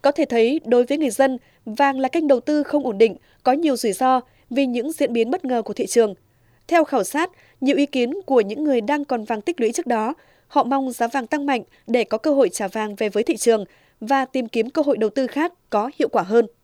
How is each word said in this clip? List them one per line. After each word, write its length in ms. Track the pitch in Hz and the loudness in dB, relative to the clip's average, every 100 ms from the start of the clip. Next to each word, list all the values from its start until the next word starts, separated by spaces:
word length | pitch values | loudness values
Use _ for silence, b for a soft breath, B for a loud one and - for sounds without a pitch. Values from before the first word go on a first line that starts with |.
Có 100 | 269 | 0
thể 140 | 294 294 | 0 0
thấy, 360 | 233 226 311 220 | 2 2 0 2
đối 200 | 240 240 | 2 2
với 120 | 285 | 0
người 120 | 285 | -2
dân, 280 | 208 269 254 b b - | 2 0 0 b b -14
vàng 340 | 214 277 262 | 0 0 2
là 80 | 262 | -2
kênh 200 | 330 302 | 0 2
đầu 120 | 254 | 2
tư 240 | 269 302 | 2 -2
không 220 | 285 294 254 | 0 -2 -2
ổn 120 | 196 | 2
định, 180 | 226 - b b | 2 2 b b
có 80 | - | 0
nhiều 240 | 277 330 247 | 2 2 0
rủi 180 | 226 | -2
ro 280 | 190 262 262 b b b | 0 2 2 b b b
vì 160 | 254 269 | -2 0
những 260 | 240 262 | -2 -6
diễn 220 | 320 285 | -2 -2
biến 180 | 233 226 | 0 0
bất 140 | 349 262 | -2 -2
ngờ 160 | 247 | -4
của 120 | 214 | -4
thị 140 | 208 - | -6 0
trường. 260 | 240 220 185 _ _ _ _ - | 2 2 0 _ _ _ _ 0
Theo 160 | 339 | 2
khảo 200 | 302 262 | 2 0
sát, 280 | 190 285 359 b b b | -2 -2 -4 b b b
nhiều 160 | 262 277 | 0 2
ý 80 | 285 | 0
kiến 280 | 262 240 370 370 | 0 -2 -4 0
của 160 | 262 | 2
những 220 | 196 214 | 2 -2
người 180 | 302 254 | 0 0
đang 240 | 214 294 285 | 0 -4 -2
còn 180 | 247 | -6
vàng 180 | 214 220 | -4 -6
tích 200 | 208 339 | -4 -2
lũy 100 | 226 | -2
trước 160 | 240 285 | -2 -2
đó, 260 | 233 220 320 b b b | -2 -2 -6 b b b
họ 160 | 294 | 0
mong 280 | 240 269 262 | 0 0 -2
giá 160 | 240 233 | -4 -4
vàng 200 | 277 233 | -2 -4
tăng 180 | 302 285 | -4 -2
mạnh 180 | 254 - b b | -2 -4 b b
để 160 | 240 | -2
có 140 | 214 214 | 0 -2
cơ 160 | 311 | 0
hội 160 | 277 220 | 4 2
trả 180 | - 202 | 2 -6
vàng 280 | 220 214 202 | -4 -6 -4
về 140 | 214 | -2
với 140 | 208 | 0
thị 140 | 240 220 | -2 0
trường 280 | - 220 190 b b b | 2 2 0 b b b
và 260 | 220 277 262 | -2 -2 0
tìm 220 | 262 233 | -4 -4
kiếm 220 | 233 226 | -4 -2
cơ 120 | 320 | 0
hội 160 | 294 226 | 0 0
đầu 120 | 214 | 0
tư 180 | 240 254 | 0 -4
khác 260 | 277 339 _ _ | -2 -4 _ _
có 220 | 208 233 - | -4 -4 -4
hiệu 100 | 277 | -2
quả 140 | 226 | -2
hơn. 240 | 180 226 226 _ | 2 2 0 _